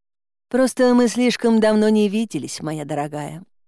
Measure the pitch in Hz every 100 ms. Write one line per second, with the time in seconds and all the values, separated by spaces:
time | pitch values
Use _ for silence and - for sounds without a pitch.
0 | _ _ _ _ _ 247 254 - 247 247
1 | 240 233 247 - 233 226 214 214 214 214
2 | 208 214 226 156 135 - 156 156 143 147
3 | 147 147 147 156 - _